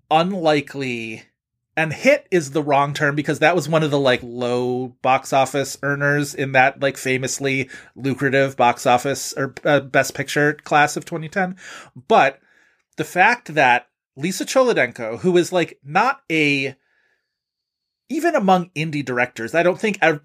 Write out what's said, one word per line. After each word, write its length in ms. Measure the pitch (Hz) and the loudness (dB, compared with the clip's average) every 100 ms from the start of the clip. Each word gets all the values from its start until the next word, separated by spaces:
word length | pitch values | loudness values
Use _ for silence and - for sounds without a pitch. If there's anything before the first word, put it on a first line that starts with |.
| - | 0
unlikely, 1120 | 156 175 196 160 151 139 139 135 120 113 110 - _ _ _ _ - | 0 2 0 2 2 0 -8 -6 -6 -10 -14 -20 _ _ _ _ -4
and 160 | 160 | -4
hit 340 | - 262 285 - | 0 2 2 2
is 220 | 185 139 | -2 -2
the 100 | 151 | -4
wrong 320 | 147 139 143 | 0 2 0
term 220 | 143 151 147 | 0 -2 -2
because 240 | 147 139 | -4 2
that 160 | 156 175 | 2 2
was 120 | 143 | 0
one 140 | 160 | 0
of 80 | 156 | 0
the, 80 | 143 | 2
like, 220 | 135 120 | 2 0
low 680 | 120 120 123 123 123 123 127 - | -2 -6 -2 -2 -2 -4 -6 -4
box 300 | 131 131 - | 0 0 2
office 440 | 139 131 143 139 - | 0 0 -2 -4 -6
earners 520 | 139 143 143 147 143 | -4 -2 0 0 -2
in 180 | 147 135 | -4 -2
that, 280 | 135 131 - | 2 2 2
like, 160 | 139 131 | -4 -4
famously 720 | 135 131 131 - 139 135 127 - - - | -4 -2 -2 -4 -4 -4 -6 -12 -20 -8
lucrative 600 | 135 131 143 135 139 131 | -4 -2 0 2 0 2
box 300 | 120 120 135 | 2 2 2
office 480 | 123 - 131 - - | 2 0 -6 -8 -6
or, 180 | 135 - | -8 -4
uh, 160 | 160 143 | 0 0
Best 340 | 131 143 131 | 2 -2 -2
Picture 400 | - 135 151 147 | -4 -4 0 0
class 420 | 151 - 156 147 175 | -2 0 2 2 0
of 80 | |
twenty 240 | - 170 156 | -10 -10 -8
ten. 280 | 202 185 190 - - - 127 - | -4 -6 -6 -18 -20 -20 -12 2
But 300 | 220 139 - _ _ _ _ _ - | 4 4 0 _ _ _ _ _ -10
the 80 | |
fact 500 | 151 180 202 247 - | -6 2 2 2 -4
that 340 | 151 131 120 - _ _ - | 2 4 2 0 _ _ -8
Lisa 280 | 160 185 | -6 -6
Cholodenko, 760 | 294 262 247 160 123 - 113 113 | -2 2 2 2 0 -2 -8 -4
who 180 | 180 175 | 2 2
is, 160 | 165 | 2
like, 280 | 180 160 - | 0 -2 -6
not 380 | 139 165 240 - - | -4 0 0 -2 -4
a, 460 | 160 147 143 135 131 _ _ _ _ _ _ _ _ _ _ _ _ - | 0 2 0 -4 -10 _ _ _ _ _ _ _ _ _ _ _ _ -8
even 280 | 302 339 311 | -2 0 2
among 340 | 190 185 175 - | 4 2 2 -6
indie 280 | 160 147 | -6 -4
directors, 500 | 127 120 123 - 113 | -4 -2 -2 -2 -4
I 80 | 160 | 2
don't 160 | 170 165 | 2 0
think 180 | 220 202 | -2 0
ev-, 200 | 160 151 | 0 0